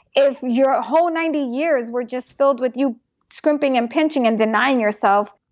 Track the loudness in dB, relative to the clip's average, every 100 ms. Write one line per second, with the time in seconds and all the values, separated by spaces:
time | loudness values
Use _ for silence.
0 | _ 2 2 0 -4 2 2 0 0 2
1 | 2 0 -2 -2 -4 -4 -2 -2 -2 -8
2 | -6 -10 -10 0 0 2 -2 -2 -4 -4
3 | _ _ _ -4 -2 0 0 0 -2 0
4 | 0 0 0 2 0 0 0 0 0 0
5 | 2 2 0 _ _